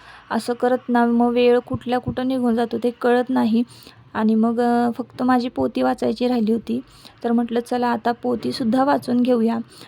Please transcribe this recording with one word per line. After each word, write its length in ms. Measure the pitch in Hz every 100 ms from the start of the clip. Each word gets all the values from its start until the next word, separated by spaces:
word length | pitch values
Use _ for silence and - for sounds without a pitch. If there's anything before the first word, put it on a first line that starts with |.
| - - -
असं 220 | 226 226
करत 360 | 240 247 254 -
ना, 160 | 240
मग 280 | 240 233 240
वेळ 260 | 240 247 240
कुठल्या 400 | - 240 240 247
कुठं 300 | 247 240 254
निघून 260 | 262 247
जातो 240 | 226 233 226
ते 120 | 240
कळत 340 | 233 240 247 247
नाही. 340 | 254 233 226 247 - - - -
आणि 200 | - 220
मग, 260 | 220 226 233
अ, 300 | 240 240 240 233
फक्त 260 | 240 -
माझी 260 | 247 254 240
पोथी 340 | 262 254 254
वाचायची 460 | 254 254 247 226 247
राहिली 240 | 247 214
होती, 280 | 226 - 233 - - - -
तर 80 | 233
म्हटलं 280 | 233 240 226
चला 280 | 233 247 240
आता 240 | 233 233
पोथीसुद्धा 720 | 240 247 233 247 254 233 262
वाचून 360 | 269 277 - 247
घेऊया, 380 | 247 240 226 233 233 -